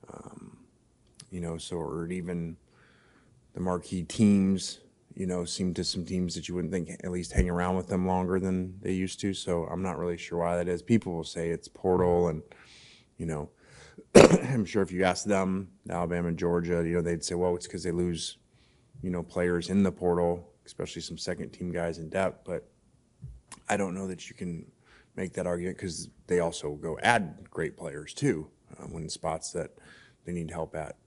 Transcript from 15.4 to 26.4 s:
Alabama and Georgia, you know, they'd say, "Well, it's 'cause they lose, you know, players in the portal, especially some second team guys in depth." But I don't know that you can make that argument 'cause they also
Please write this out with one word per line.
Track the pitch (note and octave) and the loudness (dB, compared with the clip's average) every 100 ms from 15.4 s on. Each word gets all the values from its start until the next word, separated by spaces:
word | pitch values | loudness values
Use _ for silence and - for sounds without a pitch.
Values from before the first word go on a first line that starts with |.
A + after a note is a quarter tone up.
| F#2+ F#2+ F#2+ - - | 2 0 -4 -14 -8
Alabama | F2 F2 F2 F2 | -4 0 0 0
and | E2 | 0
Georgia, | F2 F2 F2 E2+ E2 | 2 2 2 0 2
you | |
know, | F2 | 0
they'd | E2+ E2+ - | 0 -2 -2
say, | F2 | 0
"Well, | F2+ F2 | 0 0
it's | - | -4
'cause | F#2 | -8
they | F2 | -4
lose, | E2+ F2 E2 - - _ _ _ _ _ - | 0 0 -2 -6 -10 _ _ _ _ _ -10
you | F#2 | -4
know, | F2+ | -4
players | E2+ - F2 F2 E2+ | -4 0 2 2 2
in | G2 | 4
the | G2 | 4
portal, | - F2+ F2 F2 F2 F2 _ - | 2 2 4 2 0 -6 _ -20
especially | - - - | -10 -8 -8
some | - E2 | -10 -8
second | - F2 - | -6 -6 -8
team | - F2+ | -8 -6
guys | E2+ E2+ D#2 | -2 -2 -4
in | D#2+ | -4
depth." | F#2+ F#2+ - - | 0 -2 -2 -8
But | E2 - _ _ _ _ _ - - _ - - | -8 -8 _ _ _ _ _ -18 -18 _ -20 -2
I | G2+ | 0
don't | F#2+ | 0
know | F#2 F#2+ | -4 -6
that | F2 - | -8 -12
you | - | -10
can | F#2 E2 - _ _ - _ - | -8 -8 -12 _ _ -20 _ -8
make | F#2 | -6
that | - F2 | -2 -2
argument | F2 F2+ - | 0 -2 -4
'cause | G2 D#2 - - - | -8 -8 -12 -16 0
they | |
also | F2 | 2